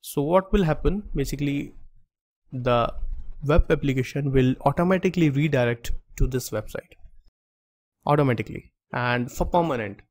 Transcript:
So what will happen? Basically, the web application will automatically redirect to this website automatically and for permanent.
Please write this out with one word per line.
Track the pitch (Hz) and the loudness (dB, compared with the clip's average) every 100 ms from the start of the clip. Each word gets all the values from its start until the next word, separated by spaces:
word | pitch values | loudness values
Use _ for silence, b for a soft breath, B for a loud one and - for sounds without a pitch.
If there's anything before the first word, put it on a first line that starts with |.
So | - - | -6 -4
what | 143 185 185 | 2 2 2
will | 208 | 2
happen? | 170 151 147 190 208 | 2 2 0 -2 -4
Basically, | 156 135 135 143 143 - - - - _ _ _ _ _ | -4 -4 -4 -2 -4 -6 -14 -20 -20 _ _ _ _ _
the | 131 123 120 117 - - - - - | -6 0 2 2 -2 -4 -4 -8 -8
web | 143 165 - | 2 2 4
application | 151 143 131 123 143 143 | 2 0 -2 -2 -2 0
will | 135 127 127 139 | 4 4 4 0
automatically | 139 175 185 185 175 160 | 2 2 2 2 2 2
redirect | 139 156 139 120 120 - - _ - | 2 2 2 0 -2 -2 -4 _ 0
to | 131 | 0
this | 131 - | 0 -4
website | 107 - - - - - - _ _ _ _ _ _ _ _ - | -6 -6 -12 -12 -20 -20 -20 _ _ _ _ _ _ _ _ 0
automatically | 147 139 117 107 - - _ _ | 2 2 0 -4 -10 -14 _ _
and | 123 123 123 120 | -4 -2 -2 -2
for | - 175 | -4 0
permanent. | 180 165 127 104 98 _ | 2 0 -2 -4 -10 _